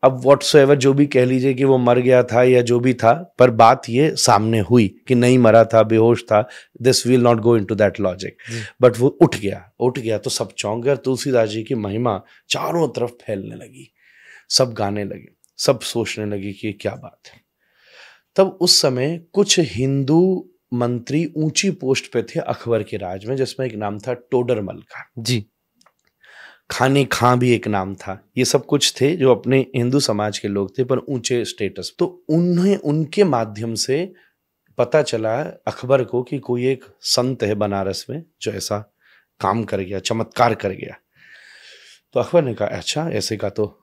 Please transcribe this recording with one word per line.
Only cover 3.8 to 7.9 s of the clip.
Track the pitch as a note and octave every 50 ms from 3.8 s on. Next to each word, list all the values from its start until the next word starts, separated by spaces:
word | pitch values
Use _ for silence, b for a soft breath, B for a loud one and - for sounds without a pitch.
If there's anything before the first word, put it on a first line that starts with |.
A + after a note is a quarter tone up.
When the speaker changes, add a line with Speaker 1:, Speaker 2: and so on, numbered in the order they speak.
| - -
Speaker 1:
ये | A#2 B2 D3 D#3+ -
सामने | - - - A#2 G2+ G#2+ A2 A2+ A2+
हुई | G2+ - A#2+ B2 A2 F#2+ - _ _ -
कि | C3
नहीं | A#2+ A#2+ B2 B2+ B2+
मरा | A#2+ A2 G#2+ A2+ A2+
था, | A2 - A2+ A2
बेहोश | A2 A2+ A2+ A2 A#2 A#2+ G#2 -
था, | - G#2+ G#2 G#2+ B B B B B B - A2+
this | B2+ B2+ - - A#2+
will | B2+ B2+ A#2+
not | B2 A#2 A2
go | G#2 A#2
into | A#2+ A2+ G2+ F#2
that | A2 G2 G#2+ G2+